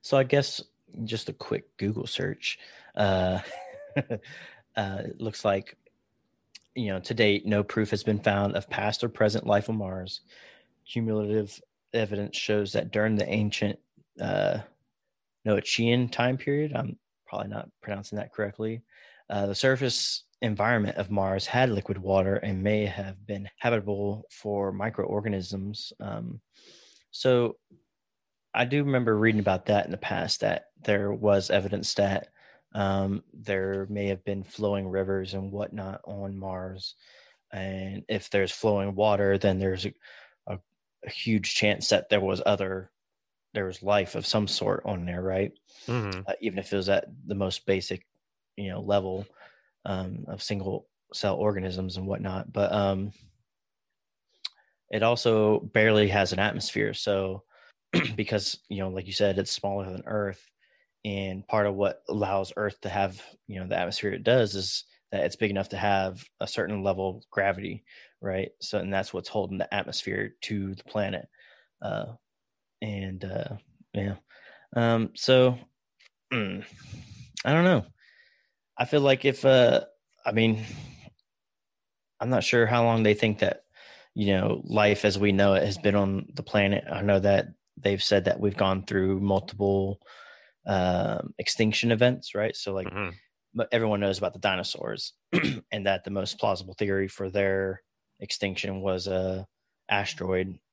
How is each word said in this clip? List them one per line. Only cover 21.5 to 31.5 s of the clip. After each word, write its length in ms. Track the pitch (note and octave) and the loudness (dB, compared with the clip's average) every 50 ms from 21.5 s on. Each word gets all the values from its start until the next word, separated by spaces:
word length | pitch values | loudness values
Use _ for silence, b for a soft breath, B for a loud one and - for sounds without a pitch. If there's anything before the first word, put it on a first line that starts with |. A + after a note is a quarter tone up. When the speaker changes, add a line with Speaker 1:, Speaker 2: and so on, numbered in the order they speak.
| - B2 C3 B2+ | 2 2 2 2
Speaker 1:
liquid 280 | A2 G2 - - F#2+ | 2 -2 -2 -4 -6
water 380 | F#2+ F#2 G2 F#2+ G2 F#2 G2 G2 | -6 -2 2 2 2 4 2 0
and 260 | - - G#2 G2 F#2+ F#2+ | 0 -2 -2 -4 -2 0
may 220 | G#2 G#2+ G#2+ G#2 | 0 0 0 0
have 400 | G2 F#2 - G2 F#2+ F#2+ F#2+ G2+ | -2 -4 -6 -8 -8 -10 -14 -10
been 220 | - G#2 G2 G2 G2 _ _ | -10 -8 -8 -8 -12 _ _
habitable 680 | - A#2+ A#2 A2 G2 G#2 G2+ G2 G2+ G2+ G#2 G#2+ - _ | 0 0 0 0 0 -2 -4 -2 -2 -4 -4 -6 -10 _
for 400 | - - - G#2+ G#2 G2+ G2 G2 | -20 -10 -6 -4 -2 -2 -2 -4
microorganisms. 1200 | F#2+ G2 G2+ A2+ - - F#2+ F#2 G2 G#2 G#2 A2+ G2+ F#2+ F2+ F#2 G2+ G2 F#2+ G2+ G#2+ - - - - _ | -4 -4 -6 -4 -4 -4 -4 -2 -2 -2 -2 -2 -4 -4 -4 -6 -8 -8 -8 -8 -10 -10 -12 -14 -14 _
Um, 420 | G#2+ G2+ G#2+ A2 A#2 A#2 - A2+ _ _ b b b b b b b b b b b b | -10 -8 -8 -8 -8 -10 -12 -14 _ _ b b b b b b b b b b b b
so 460 | - - - C3 B2+ B2 A#2+ A2+ - _ _ _ - _ _ _ _ _ _ _ _ _ _ _ _ _ _ _ - | -14 -2 2 4 4 4 4 0 -2 _ _ _ -20 _ _ _ _ _ _ _ _ _ _ _ _ _ _ _ 0
I 120 | - B2 | 0 0
do 180 | B2 C3+ D3 C#3+ | 2 2 0 2
remember 320 | C#3+ C3+ B2+ B2 A2+ A2 | 2 2 2 4 4 4
reading 220 | G#2 A2 A2+ A2 G#2+ | 6 6 6 4 4
about 260 | G2+ G2 F#2+ F#2 - | 4 2 2 2 2
that 180 | - G#2 G2+ - | 2 2 2 2
in 60 | - | 0
the 60 | - | -6
past, 440 | - - - G2+ - - - - - | -8 -6 -4 -4 -4 -2 -2 -2 -2
that 280 | - - - - - _ _ _ | 0 -2 -2 -2 -6 _ _ _
there 320 | - - G#2 G2+ G2+ G2+ G#2 | -2 0 0 0 2 -2 -4
was 380 | G2+ G#2 G#2 G2+ G2 F#2+ - | 0 4 4 4 4 4 2